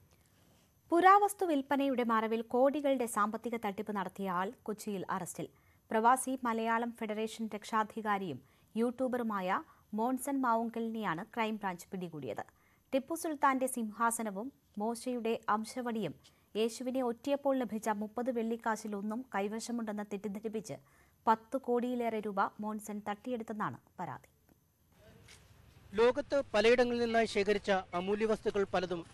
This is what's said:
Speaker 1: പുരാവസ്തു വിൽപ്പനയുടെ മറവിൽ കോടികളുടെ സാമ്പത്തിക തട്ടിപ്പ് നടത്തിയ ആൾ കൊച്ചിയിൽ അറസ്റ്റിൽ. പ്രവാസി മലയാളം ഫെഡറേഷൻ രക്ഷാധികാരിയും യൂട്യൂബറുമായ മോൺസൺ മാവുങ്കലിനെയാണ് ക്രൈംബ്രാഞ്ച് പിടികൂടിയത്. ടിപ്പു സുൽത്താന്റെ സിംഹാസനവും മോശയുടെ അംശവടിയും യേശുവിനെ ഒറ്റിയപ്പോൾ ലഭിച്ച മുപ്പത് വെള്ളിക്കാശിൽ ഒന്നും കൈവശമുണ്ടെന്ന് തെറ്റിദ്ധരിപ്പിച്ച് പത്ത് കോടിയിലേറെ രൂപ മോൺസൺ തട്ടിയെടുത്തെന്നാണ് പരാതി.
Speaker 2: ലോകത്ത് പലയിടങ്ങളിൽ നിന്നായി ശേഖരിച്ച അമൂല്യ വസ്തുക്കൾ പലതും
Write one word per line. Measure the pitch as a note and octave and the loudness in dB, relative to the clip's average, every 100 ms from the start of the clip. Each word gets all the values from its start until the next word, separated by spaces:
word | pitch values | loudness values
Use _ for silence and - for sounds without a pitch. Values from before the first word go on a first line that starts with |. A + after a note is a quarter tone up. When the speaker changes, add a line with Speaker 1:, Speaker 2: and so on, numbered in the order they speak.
| - _ _ _ _ _ _ _ - | -20 _ _ _ _ _ _ _ 0
Speaker 1:
പുരാവസ്തു | E4+ F#4 G4+ G4+ - F4+ | 6 8 8 6 2 0
വിൽപ്പനയുടെ | C#4+ C4+ C#4 C#4 A#3+ | 0 0 0 2 2
മറവിൽ | A#3 A3 A3 A3+ | 2 2 2 -2
കോടികളുടെ | A3+ B3 C4+ D4 C#4 C4+ A#3 | 0 4 4 4 2 2 0
സാമ്പത്തിക | G#3+ G#3+ A3 A#3+ A3+ | 0 0 0 -4 -4
തട്ടിപ്പ് | G#3 G3 G#3 G#3 | -4 -4 -4 -4
നടത്തിയ | F3+ - G3 | -4 -4 -4
ആൾ | F3 G3 B3+ | -2 -4 -6
കൊച്ചിയിൽ | - G#3 - F#3+ - | -10 -8 -6 -6 -4
അറസ്റ്റിൽ. | F#3 E3+ - D#3 _ _ _ - | -4 -6 -8 -10 _ _ _ -2
പ്രവാസി | A3 A#3 C4 C4 C4 | 2 6 4 2 -4
മലയാളം | B3 A3+ A3+ A3+ A#3+ A3+ | -2 -2 0 0 -2 -6
ഫെഡറേഷൻ | A3 G#3+ A3 - A3 | -6 -4 -4 -6 -8
രക്ഷാധികാരിയും | G#3 - A3 G#3+ - G#3+ G3+ F#3+ B2+ - _ _ G#3+ | -8 -2 -2 -2 -2 -2 -2 -2 -8 -12 _ _ -2
യൂട്യൂബറുമായ | A#3+ A#3+ B3+ A#3+ A3+ G3+ F#3 G#3+ D#4+ - _ | 0 0 -2 -2 -2 -2 0 -2 -4 -18 _
മോൺസൺ | G#3 A#3 C4 C#4 C#4 | -2 0 0 -2 0
മാവുങ്കലിനെയാണ് | B3+ A3+ A#3 A#3 A3+ A3+ G3+ D#3+ | 2 2 0 -4 -4 -4 -2 -4
ക്രൈംബ്രാഞ്ച് | - A#3+ A3 G#3+ G3+ F3 - | -4 -2 -2 -2 -4 -6 -8
പിടികൂടിയത്. | F#3+ F3+ D#3+ C3 G2+ - _ _ _ - | -8 -8 -8 -8 -8 -10 _ _ _ -2
ടിപ്പു | C4+ C4+ | -2 -2
സുൽത്താന്റെ | E4 E4+ D4 C#4 C4 B3+ | -4 -4 2 2 4 0
സിംഹാസനവും | B3 A3 G#3 A#3 A3+ A3 F#3+ C4 - _ - | -2 -4 0 0 0 -4 -6 -8 -12 _ -6
മോശയുടെ | G#3+ A#3 B3+ B3 A3+ A#3 - | -4 -4 -4 -2 -2 -2 0
അംശവടിയും | G#3+ A3 B3+ A#3+ A3+ F3 - - _ _ G3+ | 0 -2 -6 -4 -2 -4 -6 -18 _ _ -2
യേശുവിനെ | A3+ A#3 B3+ C4 | -2 -2 -4 -2
ഒറ്റിയപ്പോൾ | B3 A#3+ C#4+ C#4 C#4+ C4+ | -2 -2 -2 0 2 0
ലഭിച്ച | A#3+ A3 A3 | 0 -2 -2
മുപ്പത് | G#3 G#3+ G#3+ A#3+ | -2 -2 -4 -2
വെള്ളിക്കാശിൽ | A#3 A3+ A#3 A#3 A3 G#3+ G3+ | 0 -2 -2 -2 -4 -4 -6
ഒന്നും | G#3 A3+ B3+ | -4 -6 -4
കൈവശമുണ്ടെന്ന് | G3+ G3+ A3 A#3 A#3 A3 G#3 | -4 -2 -4 -6 -6 -4 -6
തെറ്റിദ്ധരിപ്പിച്ച് | G#3 G3+ G#3+ G#3 A3 G#3+ - C#3 - _ _ _ - | -6 -6 -6 -6 -6 -8 -8 -12 -16 _ _ _ 2
പത്ത് | A3 - C4+ | 2 2 -6
കോടിയിലേറെ | B3+ A#3+ B3 B3 A#3 G#3+ | 0 0 0 -2 -2 -2
രൂപ | G#3 G3 E3+ - | -2 0 -2 -2
മോൺസൺ | G#3 G#3+ G#3+ G#3 G#3 | -8 -8 -8 -8 -6
തട്ടിയെടുത്തെന്നാണ് | G3+ B3+ B3 A3+ G#3+ F3 - _ - | -6 -6 -6 -6 -4 -4 -4 _ -10
പരാതി. | E3 A#2+ - _ _ _ _ _ _ _ - - - - - - - - - G3 | -10 -10 -16 _ _ _ _ _ _ _ -20 -20 -20 -20 -20 -20 -20 -20 -6 4
Speaker 2:
ലോകത്ത് | A#3+ B3+ C#4+ C#4+ - | 4 4 0 0 2
പലയിടങ്ങളിൽ | G#3 A3 B3 A#3+ A#3+ | 4 6 8 6 2
നിന്നായി | A#3 A3+ A3+ | 2 4 2
ശേഖരിച്ച | G#3 G3+ G3+ G3+ | 2 2 2 2
അമൂല്യ | F#3+ F#3 F3 F#3 G#3 G#3+ | 0 0 -4 0 0 2
വസ്തുക്കൾ | G#3+ A3 G3 G3 | 0 0 0 2
പലതും | F#3 F3+ F3 E3 | 0 0 -4 -6